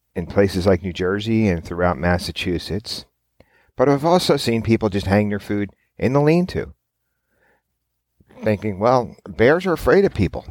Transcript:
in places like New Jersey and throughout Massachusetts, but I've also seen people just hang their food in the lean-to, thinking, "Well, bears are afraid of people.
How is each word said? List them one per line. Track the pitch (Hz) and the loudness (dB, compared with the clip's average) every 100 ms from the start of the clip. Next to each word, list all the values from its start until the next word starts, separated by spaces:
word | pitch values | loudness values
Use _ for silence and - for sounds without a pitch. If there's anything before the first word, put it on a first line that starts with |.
| _ 92 | _ -10
in | 80 | -4
places | 101 101 95 98 | 0 2 2 2
like | 90 | 0
New | 95 | -2
Jersey | 85 92 101 107 113 107 | -4 -4 -2 -2 0 2
and | 85 - | 0 -6
throughout | 85 90 69 | -2 -2 0
Massachusetts, | 87 87 - - 92 85 - 95 - - - _ _ _ _ _ _ - | -2 -2 -4 -6 -4 -4 -6 -8 -8 -14 -14 _ _ _ _ _ _ 0
but | 131 | 2
I've | 139 160 | 2 2
also | 180 - 147 | 2 4 0
seen | - 113 | 0 -2
people | 110 110 107 | 2 2 2
just | 101 95 | -2 0
hang | 104 104 | 2 2
their | 101 | -4
food | - 104 101 - _ - | -4 -4 -4 -10 _ -4
in | 101 | 0
the | 143 | 2
lean-to, | 147 170 185 - 67 - _ _ _ _ _ _ _ _ _ _ _ _ _ _ _ 262 | 4 2 0 -4 -8 -14 _ _ _ _ _ _ _ _ _ _ _ _ _ _ _ -6
thinking, | 110 101 107 92 | -4 -2 -4 -2
"Well, | 113 127 113 - - | 2 2 0 -10 -14
bears | 92 120 170 185 | 2 4 4 0
are | |
afraid | 156 123 175 196 | -2 2 4 2
of | |
people. | - 147 - - | 0 -2 -2 -8